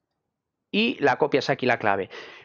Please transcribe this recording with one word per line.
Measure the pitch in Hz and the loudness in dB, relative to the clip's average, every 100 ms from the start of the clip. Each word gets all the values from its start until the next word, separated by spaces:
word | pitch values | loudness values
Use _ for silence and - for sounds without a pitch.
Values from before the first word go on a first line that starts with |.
| _ _ _ _ _ _ - | _ _ _ _ _ _ -4
Y | 196 233 - | 0 0 0
la | 139 123 | 0 2
copias | 147 139 131 | 2 2 0
aquí | 135 123 | 0 0
la | 117 | 2
clave. | 107 98 90 - - - | 2 0 -2 -10 -18 -20